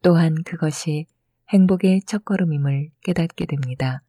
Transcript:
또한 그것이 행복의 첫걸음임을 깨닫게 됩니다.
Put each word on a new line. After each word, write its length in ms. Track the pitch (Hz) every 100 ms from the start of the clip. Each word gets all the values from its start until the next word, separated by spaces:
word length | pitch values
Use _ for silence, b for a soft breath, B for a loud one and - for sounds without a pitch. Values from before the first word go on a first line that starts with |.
또한 320 | 180 170 165 156
그것이 600 | 165 170 156 147 - 151 156 _ _ _ _
행복의 540 | 196 185 185 185 190
첫걸음임을 880 | - 208 - 190 175 147 139 139 151 _
깨닫게 440 | - 170 165 - 170
됩니다. 560 | 143 131 127 131 131